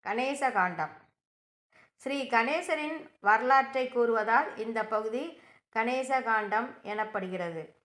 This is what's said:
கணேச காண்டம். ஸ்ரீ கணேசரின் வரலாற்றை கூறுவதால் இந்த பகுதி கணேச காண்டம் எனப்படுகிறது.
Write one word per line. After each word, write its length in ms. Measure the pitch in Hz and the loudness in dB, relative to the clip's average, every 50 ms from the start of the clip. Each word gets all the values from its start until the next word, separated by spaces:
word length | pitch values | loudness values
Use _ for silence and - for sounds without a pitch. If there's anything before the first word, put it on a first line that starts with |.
| _ 190 | _ -4
கணேச 400 | 208 226 254 269 285 277 285 254 | -4 -2 -2 -2 -2 0 0 0
காண்டம். 400 | 220 202 180 180 170 165 156 151 - - - _ _ _ _ _ _ _ _ _ _ _ _ _ _ _ - _ _ | 2 2 2 2 0 -2 -4 -6 -6 -16 -20 _ _ _ _ _ _ _ _ _ _ _ _ _ _ _ -20 _ _
ஸ்ரீ 320 | _ - 262 277 277 262 - | _ -6 -4 -4 -4 -2 0
கணேசரின் 800 | 247 226 226 254 302 339 349 - 320 302 302 302 320 311 - - _ _ | 2 2 2 2 0 -2 -2 -2 -4 -2 -2 -6 -6 -8 -10 -16 _ _
வரலாற்றை 680 | - 202 214 220 240 247 269 269 262 - - 262 254 | 4 4 4 4 6 6 6 6 4 2 0 -2 -2
கூறுவதால் 720 | 254 - 247 240 233 226 220 214 214 226 247 311 - - | 0 2 2 2 4 4 2 2 4 4 4 4 2 -6
இந்த 280 | - 220 226 226 220 214 | -8 -8 -4 -2 -2 -2
பகுதி 560 | 214 220 214 220 220 220 254 294 339 320 - - - - _ _ _ _ | 0 -2 -2 -2 -2 -4 -4 -6 -6 -10 -16 -20 -20 -20 _ _ _ _
கணேச 480 | 226 226 240 254 262 262 254 269 262 254 | -2 0 0 0 -2 0 0 0 0 2
காண்டம் 520 | 226 220 220 214 202 208 220 233 262 - - - | 2 0 0 0 0 0 -2 -2 -2 -8 -14 -10
எனப்படுகிறது. 920 | 202 208 214 214 214 214 208 190 185 180 180 175 170 165 165 156 - _ _ | -8 -4 -4 -4 -4 -4 -6 -6 -4 -6 -6 -6 -6 -6 -8 -10 -12 _ _